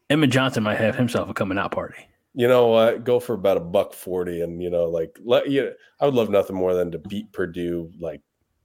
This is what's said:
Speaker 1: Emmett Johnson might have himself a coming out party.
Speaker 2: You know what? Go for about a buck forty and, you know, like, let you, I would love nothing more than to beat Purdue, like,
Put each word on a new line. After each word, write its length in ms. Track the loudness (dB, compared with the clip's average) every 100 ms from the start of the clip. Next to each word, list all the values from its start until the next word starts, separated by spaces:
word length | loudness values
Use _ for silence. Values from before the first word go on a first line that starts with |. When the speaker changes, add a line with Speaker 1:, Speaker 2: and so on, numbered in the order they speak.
| -2
Speaker 1:
Emmett 200 | 2 4
Johnson 320 | 4 2 0
might 160 | 0 0
have 160 | 0
himself 340 | 2 0 0 -4
a 60 |
coming 240 | -4 -4 -2
out 140 | -4
party. 340 | -4 -8 -12 -20 _ _
Speaker 2:
You 140 | 0 4
know 200 | 6 6
what? 360 | 6 4 2
Go 140 | 0 0
for 160 | 0
about 220 | -2 2 0
a 40 |
buck 320 | 0 0 0
forty 480 | -6 -6 -4 -4 -4
and, 200 | -6 -6
you 80 | -4
know, 140 | -2 0
like, 300 | -2 -6 -8
let 260 | 0 0 2
you, 220 | -2 -2 -8 _ -2
I 40 | 0
would 80 |
love 160 | 2 2
nothing 260 | 2 0 -2
more 180 | 0
than 160 | 0 -2
to 60 | -6
beat 340 | -10 -10 -10
Purdue, 580 | -6 -6 -6 -6 -6 -8 -12
like, 220 | -12 -12 _ _ _ _